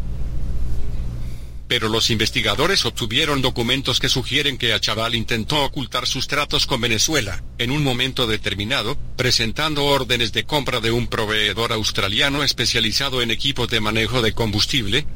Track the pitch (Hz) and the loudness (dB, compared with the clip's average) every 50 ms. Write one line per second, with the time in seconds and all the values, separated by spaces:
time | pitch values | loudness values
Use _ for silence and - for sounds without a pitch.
0 | - - - - - - - - - - - - - - - - - - - - | -2 -2 -2 -2 -2 0 0 0 0 2 2 2 2 4 4 4 4 2 2 0
1 | - - - - - - - - - - - - - - 127 120 113 110 107 113 | -2 -2 -4 -4 -4 -4 -4 -6 -8 -10 -10 -12 -4 -2 0 0 0 0 2 2
2 | - - 120 104 110 104 - 131 107 110 101 104 143 175 196 - - 120 - - | 2 2 2 2 0 0 0 0 0 2 2 2 2 2 2 2 0 -2 -2 -2
3 | 123 110 110 135 160 151 147 139 131 131 120 123 117 117 127 139 131 - 123 - | -4 -2 0 0 0 2 2 2 2 0 0 0 0 0 0 0 0 0 0 0
4 | - 135 - 135 117 - 120 143 147 143 135 113 127 117 107 101 - - 110 107 | 0 0 0 0 -2 0 0 0 0 0 -2 0 0 0 0 0 0 -2 -2 -2
5 | 113 117 120 117 107 - 120 113 107 - 147 151 139 131 - 147 131 - - 131 | 0 0 0 -2 -2 -2 -2 -2 -2 0 0 0 0 0 -2 -4 -6 -4 -4 -4
6 | 123 - - 135 117 - 143 143 147 - - 143 - - 143 123 113 120 113 104 | -2 -2 -2 -4 -2 -2 -2 -2 -2 0 0 0 0 0 0 0 2 0 2 2
7 | - - 160 147 113 98 87 - - - - - 120 120 131 151 147 135 123 120 | 2 2 2 0 0 -2 -4 -6 -6 -8 -6 -4 -2 0 0 0 2 2 2 0
8 | 127 131 127 - 127 110 107 107 - 107 98 98 101 104 135 131 110 110 139 - | 0 -2 0 0 0 0 0 -2 -2 -4 -4 -4 -2 -2 -2 -2 -2 -2 -2 -2
9 | - - - - 123 123 117 - 117 110 107 - 151 156 151 143 143 143 139 135 | -4 -4 -2 0 0 2 2 2 0 0 -2 -2 -2 -2 0 2 2 4 4 2
10 | 131 113 123 120 117 104 - 113 107 - 151 147 131 123 127 120 107 113 117 120 | 2 0 0 0 0 0 0 -2 -2 0 0 0 0 0 -2 0 0 2 2 2
11 | 120 - - 113 113 104 107 107 107 104 95 110 117 117 - 90 - - - - | 0 0 0 0 0 0 2 2 2 0 0 0 0 0 0 0 0 0 0 0
12 | 98 98 101 117 147 143 139 143 143 131 - - 120 110 - 120 113 110 101 - | 0 0 2 2 2 2 2 0 0 0 0 0 -2 0 2 0 0 2 0 0
13 | 135 139 131 127 120 117 113 - - 139 135 - 120 - 120 113 107 107 107 113 | 0 0 0 0 0 0 0 0 0 -2 0 0 0 0 0 0 0 2 2 0
14 | 113 107 120 131 110 110 - - 117 110 98 104 107 - - 139 113 98 101 139 | 0 0 0 2 2 2 2 0 0 0 2 0 0 2 0 0 0 0 0 0
15 | 147 - - | 0 -2 -4